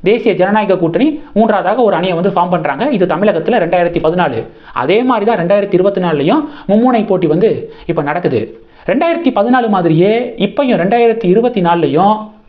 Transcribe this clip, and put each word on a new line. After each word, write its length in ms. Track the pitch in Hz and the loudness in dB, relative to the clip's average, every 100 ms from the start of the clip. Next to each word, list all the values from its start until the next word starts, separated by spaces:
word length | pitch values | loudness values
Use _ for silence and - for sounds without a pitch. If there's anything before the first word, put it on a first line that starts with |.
| 185 | 0
தேசிய 240 | 226 220 | 0 0
ஜனநாயக 460 | 175 185 214 202 175 | 0 2 2 2 0
கூட்டணி 260 | 165 165 294 285 - 202 | 0 2 0 -2 -4 0
மூன்றாவதாக 420 | 220 208 175 233 226 | 2 2 0 2 2
ஒரு 100 | 170 | 2
அணியை 180 | 185 170 | -2 0
வந்து 140 | 185 185 | 0 0
ஃபார்ம் 180 | 175 175 | 0 -2
பண்றாங்க. 280 | 156 139 262 233 | -2 -2 -2 0
இது 80 | 180 | 0
தமிழகத்துல 560 | 165 208 170 165 233 | 0 0 0 0 0
ரெண்டாயிரத்தி 380 | 170 180 175 170 156 | 0 0 0 0 -2
பதினாலு. 340 | 180 160 113 - - - 120 | 0 -2 -4 -10 -18 -12 -6
அதே 160 | 131 202 | 0 0
மாதிரி 220 | 254 233 202 | 2 0 0
தான் 120 | 214 | 0
ரெண்டாயிரத்தி 360 | 170 202 196 185 | 0 0 2 0
இருபத்தி 240 | 196 202 180 | 0 0 -2
நாலுலயும் 360 | 151 147 277 294 - - | 0 0 0 -2 -10 0
மும்முனை 360 | 208 247 233 202 | 2 2 0 0
போட்டி 220 | 185 156 | 0 0
வந்து 240 | 160 220 160 - - - | 2 0 -2 -8 -14 -6
இப்ப 160 | 160 143 | -4 -2
நடக்குது. 340 | - 151 123 110 - - - - | -2 -2 -2 -4 -12 -20 -12 -4
ரெண்டாயிரத்தி 420 | 226 339 339 285 226 | 0 0 0 0 0
பதினாலு 300 | 226 254 226 196 | 2 2 2 0
மாதிரியே 360 | 170 160 185 226 247 - 196 | 2 2 2 0 -4 -4 -4
இப்பயும் 340 | - 269 202 | -2 0 0
ரெண்டாயிரத்தி 440 | 180 233 233 226 196 | 0 2 2 2 2
இருபத்தி 300 | 196 240 233 175 | 2 2 0 0
நாலுலயும் 460 | 170 151 143 196 214 - - | 2 2 2 2 0 -6 -18